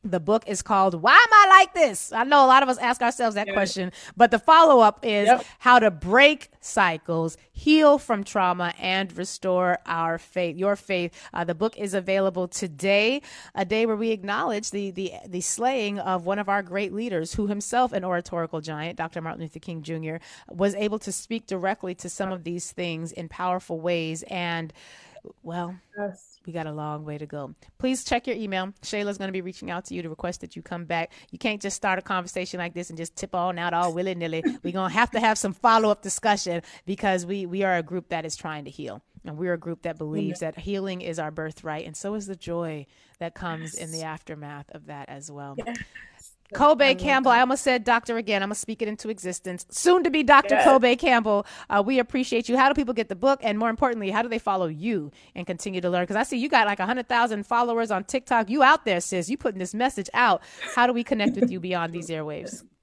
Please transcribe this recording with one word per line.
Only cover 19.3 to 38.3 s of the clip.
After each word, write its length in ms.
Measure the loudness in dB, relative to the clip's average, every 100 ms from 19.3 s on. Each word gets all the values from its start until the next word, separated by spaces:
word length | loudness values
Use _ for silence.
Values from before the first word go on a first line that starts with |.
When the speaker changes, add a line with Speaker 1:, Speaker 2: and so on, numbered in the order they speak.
| -10
Speaker 1:
Luther 180 | -12 -12
King 220 | -12 -12
Junior, 360 | -8 -8 -8 -10 -14 -20 -16
was 240 | 0 0
able 240 | 0 -4 -4
to 140 | -6
speak 340 | -10 -8 -10 -6
directly 480 | -4 -4 -4 -8
to 140 | -10 -12
some 240 | -8 -6
of 100 | -6
these 300 | -8 -8 -10
things 400 | -8 -8 -6 -10
in 160 | -12 -14
powerful 500 | -6 -4 -4 -6 -6
ways. 460 | -2 -2 -2 -8 -8
And, 460 | -6 -4 -6 -8 -14 -20 -20 -20 -20 -20 -18
well, 320 | -10 -8 -8 -12 _ -10
Speaker 2:
Yes. 440 | -8 -10 _ _
Speaker 1:
we 80 | -12
got 140 | -8 -8
a 60 |
long 320 | -8 -8 -8
way 120 | -10 -12
to 80 | -12
go. 280 | -12 -12 -16 -20 _
Please 240 | -4 -4
check 240 | -2 -4 -2
your 80 |
email. 380 | -6 -4 -6 -6 -12
Shayla's 340 | -8 -6 -6 -8
gonna 120 | -8
be 100 | -8
reaching 300 | -10 -12 -10
out 140 | -10
to 100 | -8
you 80 | -10
to 60 | -10
request 320 | -8 -8 -8
that 160 | -14 -16
you 60 |
come 220 | -12 -12
back. 280 | -4 -4 -4 -12 -20
You 80 | -8
can't 240 | -6 -4
just 140 | -8 -4
start 240 | -2 -2
a 20 |
conversation 560 | -2 -6 -4 -8 -8 -8
like 160 | -8
this 140 | -8 -12
and 80 | -10
just 160 | -12
tip 180 | -10 -6
on 240 | -4 -4 -2
out 120 | -2
all 200 | 0 0
willy-nilly. 500 | -2 -4 -4 -4 -2 -4 -4
We're 80 | -6
gonna 200 | -4 0
have 200 | 2 2
to 80 | 2
have 180 | 0 0
some 140 | -4
follow-up 500 | 0 4 4 4 0
discussion, 600 | -4 -2 0 0 0 -6 -6 -16
because 400 | -10 -2 0 0
we, 220 | -2 -6 -4
we 160 | -2
are 140 | 0 0
a 60 |
group 240 | -2 -8 -6
that 160 | -8
is 100 | -8